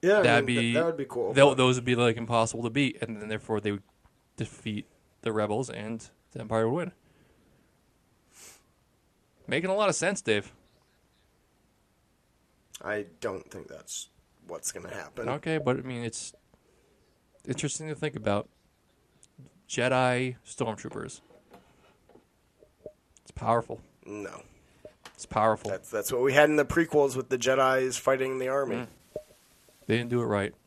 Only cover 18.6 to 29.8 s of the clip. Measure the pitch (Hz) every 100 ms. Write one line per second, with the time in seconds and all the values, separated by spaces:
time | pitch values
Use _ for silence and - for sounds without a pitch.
18.6 | _ _ _ _ _ _ _ _ 131 _
19.6 | _ - 123 127 127 123 127 123 - -
20.6 | 117 107 - - - - _ - _ -
21.6 | _ _ _ _ _ - _ _ _ _
22.6 | - _ - _ _ _ - - 110 117
23.6 | 113 - - _ - 104 98 - - _
24.6 | _ _ - _ - - - - 110 107
25.6 | 107 95 - 110 101 127 131 135 151 151
26.6 | 139 - 165 151 139 127 131 131 120 131
27.6 | 131 131 131 127 - 135 131 131 127 135
28.6 | 135 117 123 - _ - - - _ _
29.6 | _ _